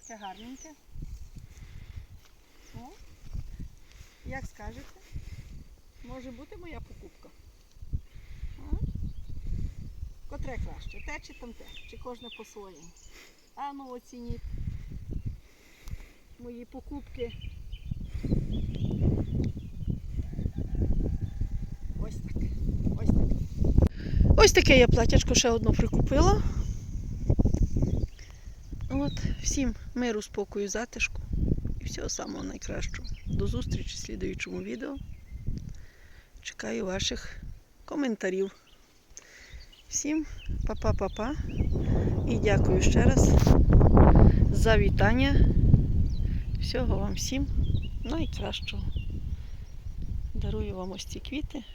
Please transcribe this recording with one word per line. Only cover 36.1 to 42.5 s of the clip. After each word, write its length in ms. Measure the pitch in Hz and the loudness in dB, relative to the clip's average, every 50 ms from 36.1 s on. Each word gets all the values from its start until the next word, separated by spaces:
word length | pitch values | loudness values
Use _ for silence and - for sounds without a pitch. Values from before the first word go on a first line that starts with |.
| - - - _ _ - | -20 -20 -20 _ _ -18
Чекаю 440 | - - - - - 214 226 233 208 | -18 -16 -14 -12 -10 -8 -6 -6 -6
ваших 560 | 190 185 190 - - 254 233 - - - - - - - - _ _ _ _ - | -6 -4 -4 -4 -4 -6 -6 -10 -12 -14 -12 -14 -14 -16 -16 _ _ _ _ -16
коментарів. 720 | - - 311 285 254 220 - - 190 185 190 196 196 - - _ _ - _ _ _ _ _ _ _ - - - - - - - - - - - - - _ - - | -10 -6 -4 -2 -4 -4 -4 -4 -4 -2 -2 -4 -4 -6 -16 _ _ -20 _ _ _ _ _ _ _ -20 -20 -20 -20 -20 -20 -20 -20 -18 -18 -20 -20 -20 _ -18 -10
Всім 380 | - - - 285 302 320 302 - - - - - - - - | -8 -6 -4 -2 -4 -4 -4 -6 -10 -10 -6 -6 -4 -2 -2
па-па-па-па. 680 | - 214 - - 220 208 - 202 185 - - 214 247 311 - - - - - - - - - - - - - - - - - - - | -2 -2 0 0 0 0 0 -2 -4 -4 -6 -6 -6 -6 -6 -6 -6 -2 -2 0 0 0 0 0 0 0 0 2 0 0 0 0 0
І 100 | 233 214 | 0 2
дякую 440 | - 107 | 2 4